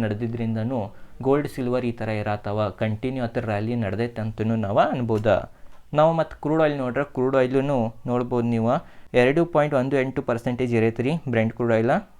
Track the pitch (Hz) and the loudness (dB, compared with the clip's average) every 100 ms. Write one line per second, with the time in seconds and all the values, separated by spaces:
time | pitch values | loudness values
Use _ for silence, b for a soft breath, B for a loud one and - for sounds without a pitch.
0 | 110 104 117 117 113 110 113 131 101 - | -2 -2 -4 -4 -2 -2 -2 -4 -6 -8
1 | B B 131 143 139 - 123 123 120 113 | B B 2 2 0 -4 -2 -2 -2 -4
2 | 110 107 107 104 104 104 107 - 110 107 | -4 -2 -2 -4 -2 -2 -2 -2 -4 -2
3 | 127 131 117 127 113 104 107 120 101 98 | -4 -4 -4 -4 -2 -2 -2 -2 -2 -2
4 | 120 120 110 110 110 113 98 117 202 170 | -4 -4 -6 -2 0 0 2 2 2 0
5 | 117 110 110 95 - b b b b 147 | 0 0 2 2 0 b b b b 2
6 | 160 165 156 - 151 160 156 143 127 123 | 4 4 -2 -4 -2 2 2 2 -2 -2
7 | 143 - 127 135 127 135 139 135 113 - | -4 -2 2 4 4 2 2 0 0 -4
8 | 127 120 131 123 117 117 113 147 - B | -4 -2 0 0 0 2 2 0 -2 B
9 | B 123 123 156 170 156 147 143 131 139 | B 4 4 4 2 2 2 2 2 0
10 | 131 135 131 117 127 120 127 117 113 113 | 0 -2 -2 -2 -2 -2 0 2 2 2
11 | 120 165 131 113 110 - 120 113 117 165 | 0 -2 -2 0 0 0 2 2 2 0
12 | - | -2